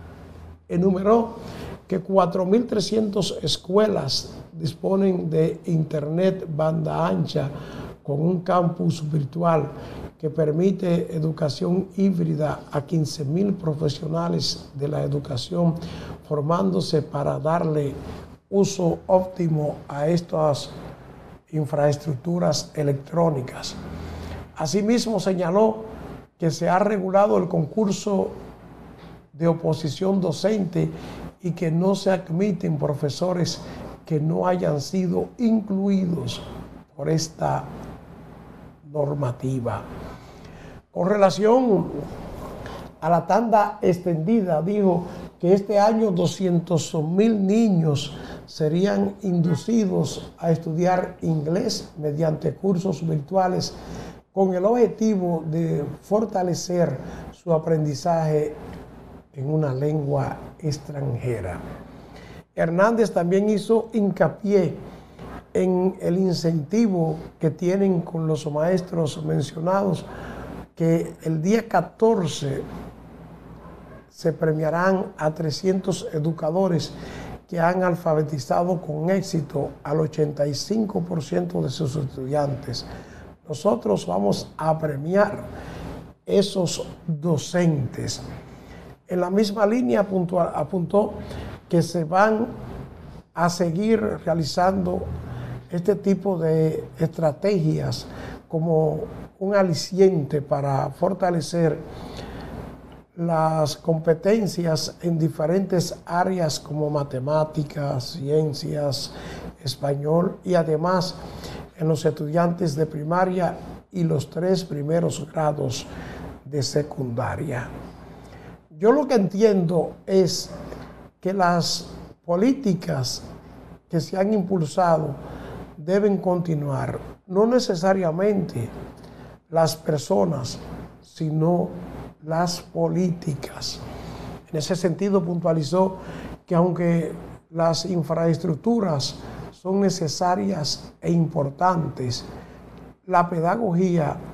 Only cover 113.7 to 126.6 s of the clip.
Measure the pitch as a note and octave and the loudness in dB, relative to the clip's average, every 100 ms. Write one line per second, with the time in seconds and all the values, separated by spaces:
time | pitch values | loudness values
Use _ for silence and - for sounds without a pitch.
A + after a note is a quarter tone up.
113.7 | - - F#3+ E3 D3+ - E3 F3+ F3+ F3 | -16 -10 -2 0 0 -2 -2 2 2 0
114.7 | D3 C#3+ E3 E3 - D3 D#3+ D3+ D3 C3+ | -4 0 2 2 -2 -6 0 0 0 -2
115.7 | - - - - - - - - C#3+ C3 | -4 -8 -14 -14 -12 -14 -16 -6 -4 0
116.7 | D3+ D3 - B2+ A#2 A#2+ C#3 C#3 B2 - | 0 -2 -4 -4 -2 -4 -4 -4 -6 -6
117.7 | - - - - - - - - - _ | -10 -14 -16 -20 -20 -20 -20 -20 -20 _
118.7 | D3+ G#3 C#4 C#4 A#3+ F#3 G3 A3 F#3+ E3 | 2 4 4 4 2 2 4 4 6 4
119.7 | F3 - - - F#3+ F3+ - - - - | 2 0 -6 2 4 4 0 -8 -12 -14
120.7 | - - - - _ F3+ G3 F3 F3 - | -14 -16 -20 -20 _ -4 2 4 4 0
121.7 | - - - - - - F3 A#3+ C#4 G#3 | -4 -8 -14 -18 -12 -2 2 4 2 0
122.7 | E3 E3+ C#3+ B2 - - - - - - | -2 -2 -4 -4 -6 -12 -18 -20 -20 -20
123.7 | - _ E3 C3+ F#3+ G3 G#3+ F3+ F#3+ D3+ | -20 _ -4 -2 0 2 2 0 0 0
124.7 | - F3 D#3+ D3 C#3 - - - - - | 2 4 2 0 -6 -12 -12 -12 -14 -14
125.7 | - D3+ G3 G#3 F#3+ F#3 F3+ F3 D3+ | -10 0 2 4 2 2 0 0 -2